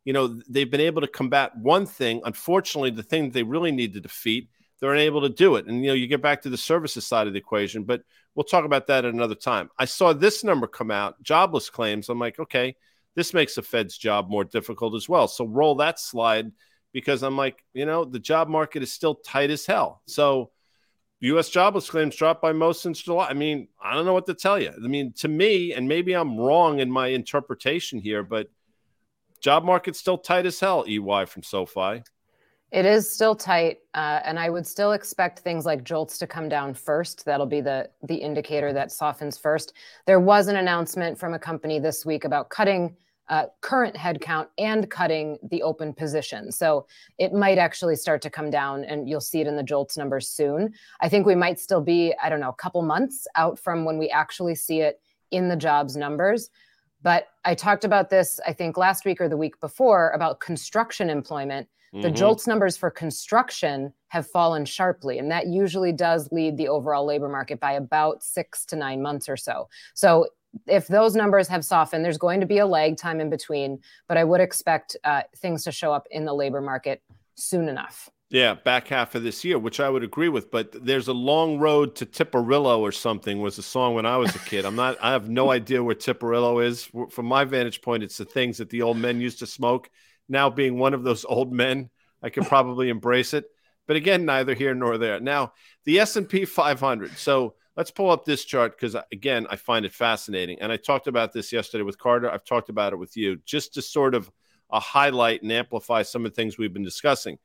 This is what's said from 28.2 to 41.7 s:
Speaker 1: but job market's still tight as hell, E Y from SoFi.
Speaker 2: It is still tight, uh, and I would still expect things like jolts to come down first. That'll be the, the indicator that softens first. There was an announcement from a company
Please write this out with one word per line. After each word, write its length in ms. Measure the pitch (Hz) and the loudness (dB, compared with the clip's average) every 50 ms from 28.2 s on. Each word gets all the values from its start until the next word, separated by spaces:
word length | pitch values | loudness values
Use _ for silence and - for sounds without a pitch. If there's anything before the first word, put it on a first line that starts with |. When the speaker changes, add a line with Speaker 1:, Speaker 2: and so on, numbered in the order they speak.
Speaker 1:
but 260 | 95 92 110 110 107 - _ _ _ _ _ _ _ _ _ _ _ _ _ _ _ _ _ - | -4 -4 -4 -6 -6 -6 _ _ _ _ _ _ _ _ _ _ _ _ _ _ _ _ _ -2
job 240 | - 139 143 160 165 | 2 4 4 4 6
market's 340 | 180 180 175 - 185 151 - | 4 2 2 2 -4 -10 -4
still 200 | - 190 185 175 | -2 -2 -2 -2
tight 260 | - - 180 180 180 | 0 0 0 2 2
as 160 | 180 170 - | 0 -2 0
hell, 240 | 190 196 180 143 - | 0 0 2 0 0
E 120 | 107 104 107 | -2 -4 -4
Y 260 | 98 98 101 98 92 | 0 0 0 0 0
from 180 | - - 95 | -2 -8 -16
SoFi. 600 | - - 101 95 90 - - 98 92 98 110 117 - _ _ _ _ _ _ _ _ _ _ _ _ - | -12 -6 -4 -4 -4 -4 -4 -2 -2 -2 -2 -6 -10 _ _ _ _ _ _ _ _ _ _ _ _ -4
Speaker 2:
It 140 | - 185 185 | 0 2 4
is 260 | 202 214 214 214 - | 6 6 4 4 0
still 240 | - - 220 220 214 | 0 2 2 2 2
tight, 440 | 214 - 185 175 170 170 165 - - _ _ - | 0 0 0 2 2 2 2 -2 -4 _ _ -6
uh, 260 | 156 156 151 151 156 - | -4 -2 -2 -2 -2 -2
and 140 | 156 160 170 | -4 -4 -2
I 120 | 165 170 | -2 -2
would 160 | 170 175 151 | -4 -4 -6
still 260 | - - 202 202 208 | -8 -4 0 0 2
expect 460 | 208 202 - - - - 180 175 - - | 2 0 -4 -8 -2 -2 -2 -2 -2 -6
things 260 | - 180 170 160 151 | -6 -4 -4 -2 -2
like 200 | 170 151 135 123 | -2 -2 -2 -4
jolts 340 | - 165 156 151 - - - | -4 -4 -4 -4 -6 -8 -10
to 80 | 175 | -10
come 220 | - - 165 160 151 | -8 -8 -8 -6 -4
down 260 | 147 143 139 139 131 | -2 -2 -2 -4 -8
first. 500 | - - 156 147 160 175 - - - - | -8 -4 -2 -2 -2 -2 -4 -10 -10 -4
That'll 220 | 156 143 139 143 | -2 -2 0 0
be 160 | 120 147 147 | 0 -2 -2
the, 260 | 127 139 135 131 - - _ _ | -2 -2 -2 -4 -6 -8 _ _
the 140 | 143 120 165 | -8 -6 -6
indicator 560 | - 139 151 147 151 147 - 151 147 143 143 139 | -6 -4 -4 -4 -6 -4 -2 -2 -2 -2 -2 -2
that 180 | 139 139 - | -2 -4 -4
softens 460 | - - 156 147 139 - 151 143 - - | -6 -4 -4 -4 -4 -4 -8 -10 -10 -4
first. 340 | - 151 156 151 - - _ - - - - - - | -2 0 0 0 -2 -8 _ -20 -20 -20 -20 -6 4
There 160 | 185 190 180 | 6 6 6
was 280 | 180 196 208 208 175 202 | 8 8 6 6 6 4
an 80 | 202 | 0
announcement 600 | 190 185 180 175 170 165 - - 185 170 165 123 | 0 2 0 0 0 -2 -4 -4 -4 -4 -4 -6
from 160 | - 185 165 | -6 -8 -8
a 60 | 170 - | -8 -8
company 400 | - 165 160 - - 156 | -6 -8 -8 -6 -4 -4